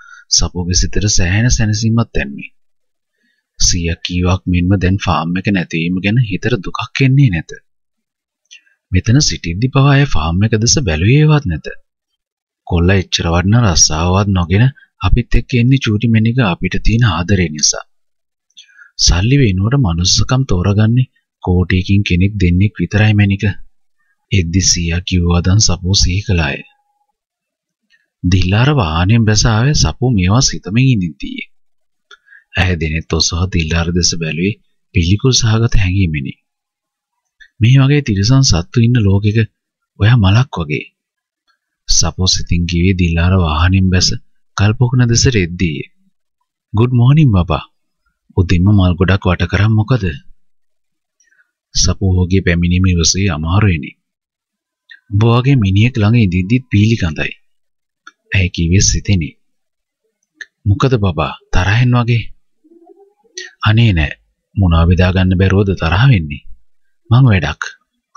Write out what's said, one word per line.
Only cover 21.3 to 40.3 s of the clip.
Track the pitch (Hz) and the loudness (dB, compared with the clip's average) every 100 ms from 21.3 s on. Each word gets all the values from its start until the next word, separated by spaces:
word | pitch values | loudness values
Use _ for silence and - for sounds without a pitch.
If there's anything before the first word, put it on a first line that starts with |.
| _ | _
කෝටියකින් | - 90 85 92 98 98 | -2 0 0 0 0 0
කෙනෙක් | 101 90 98 | 0 0 0
දෙන්නෙක් | 104 90 90 104 - | 0 0 2 0 -2
විතරයි | 87 101 107 | -4 0 2
මැණික. | 104 101 98 104 - - _ _ _ _ _ _ | 2 2 0 -2 -6 -12 _ _ _ _ _ _
එද්දි | 98 85 92 | -4 -2 -2
සීයා | 90 92 82 85 | 0 -2 -4 -4
කිව්වා | - 90 85 87 | -2 -2 0 0
දන් | 87 104 | 2 2
සපෝ | 104 - 87 | 2 0 -2
සිහි | 95 - 95 | 0 0 -2
කළාය. | - 87 71 - - _ _ _ _ _ _ _ _ _ _ _ _ _ _ _ | -2 -2 -2 -6 -14 _ _ _ _ _ _ _ _ _ _ _ _ _ _ _
දිල්ලාර | 90 92 90 104 131 | 0 0 2 2 2
වාහනයෙන් | 147 85 82 90 117 | 0 0 0 2 2
බැස | 110 107 | 2 2
ආවේ | 120 110 131 | 0 0 0
සපෝ | 151 82 - 123 | 0 -2 -2 -2
මේවා | 110 90 117 | 0 0 0
සිතමින් | 135 - 90 113 131 | 0 -4 -4 0 0
ඉඳිද්දී. | 113 87 73 - - - _ _ _ _ _ _ - _ - _ | 0 -4 -8 -12 -12 -14 _ _ _ _ _ _ -20 _ -20 _
ඇය | - 92 | -4 -2
දෙනෙත් | 87 78 80 - | -2 -4 -6 -4
ඔසවා | 80 - 87 92 | -4 -2 -2 -2
දිල්ලාර | 87 78 82 85 | -2 -2 -2 -2
දෙස | 87 85 | -2 -2
බැලුවේ | 85 80 76 95 - _ _ _ | -4 -6 -4 -4 -6 _ _ _
පිළිකුල් | 95 85 101 131 | -2 0 0 0
සහගත | 117 110 110 117 | 0 0 0 2
හැඟීමෙනි. | 113 92 98 90 76 64 - _ _ _ _ _ _ _ _ _ _ - | 2 2 0 -2 -2 -8 -14 _ _ _ _ _ _ _ _ _ _ -20
"මේ | - 110 135 | -2 2 4
වගේ | 135 147 | 4 0
තිරිසන් | 143 98 104 135 | 0 -2 2 2
සත්තු | 135 82 - 123 | 2 0 -2 0
ඉන්න | 117 123 | 2 2
ලෝකෙක | 98 101 104 110 107 _ _ _ _ - | 2 0 0 -2 -2 _ _ _ _ -2
ඔයා | 104 127 | 2 4
මලක් | 95 | 4